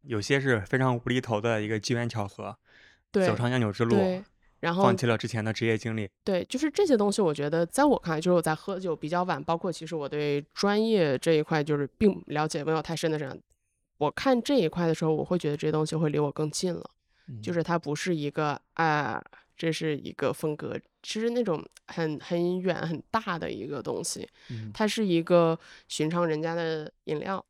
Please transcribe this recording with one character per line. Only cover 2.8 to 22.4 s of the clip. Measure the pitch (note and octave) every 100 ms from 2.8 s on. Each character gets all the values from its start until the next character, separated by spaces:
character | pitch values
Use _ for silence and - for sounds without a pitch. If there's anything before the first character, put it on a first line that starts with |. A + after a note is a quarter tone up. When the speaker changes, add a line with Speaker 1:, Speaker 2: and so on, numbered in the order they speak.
| - _ _
Speaker 2:
对， | G3+ F#3
Speaker 1:
走 | A2
上 | A#2+
酿 | B2+
酒 | A2
之 | G2+ A#2
路， | G3+
Speaker 2:
对， | F#3+ F#3 G3+ _ _ _
然 | E3+ F3
后 |
Speaker 1:
放 | G3 -
弃 | A#2+
了 | A2
之 | A2+
前 | A2+
的 | G#2+
职 | G#2+ A2+
业 | A2
经 | A#2 A2
历。 | G2+ _ -
Speaker 2:
对， | F#3
就 | - C4
是 | D#4
这 | D4 G4
些 | A#3+
东 | G3+
西 | G3
我 | F#3
觉 | D3+ C#3+
得 | E3 E3+
在 | - D4
我 | A#3
看 | F3 D#3
来， |
就 | F3
是 | F3+
我 |
在 | D#3+
喝 | D#3 - F#3
酒 | F#3
比 | D#3 D3+
较 | F3
晚， | F3+ D#3
包 | D#3+ E3
括 | F#3
其 | D#3+ D#3+
实 | E3
我 | C#3+
对 | D3 D3 C#3+ D3
专 | - G3+ G#3 A3
业 | A3 D#3 C3
这 | -
一 | D#3
块 | D3+ D#3
就 | D3 D3
是 | C#3 _
并 | G#3+ - -
了 | D3 D#3
解 | D#3+ D3
没 |
有 | D#3+
太 | D3+
深 | E3 E3+
的 | D#3
人， | C#3 - _ _ _ _ _ _
我 | D3
看 | - C4+ B3+
这 | A3 C#4
一 | D#3+
块 | F3 E3+
的 |
时 | D#3+ D#3+
候， | D#3
我 |
会 | D#3 F3+
觉 | D#3
得 | D3
这 | D3+
些 |
东 | D#3 D#3
西 | D#3
会 | D#3
离 | C#3+
我 | D3
更 | C#3 D#3
近 | - F#3
了。 | E3 - _ _ _ -
Speaker 1:
嗯。 | A#2+
Speaker 2:
就 | G#2+
是 | E3+
它 | D#3+ E3+
不 | C#3 D3+
是 | -
一 | E3 C#3+
个， | C#3+ D3+ C#3 _
啊， | - E3 D3+ C3+ E2+ - - _ _
这 | E3
是 | D#3 D#3+ D3
一 | -
个 | - C#3
风 | - D#3
格， | D3+ - - _ _
其 | - A3
实 | A#3
那 | A#3+
种 | A3 D#3 - - -
很， | - D#3+ D3+
很 | - F3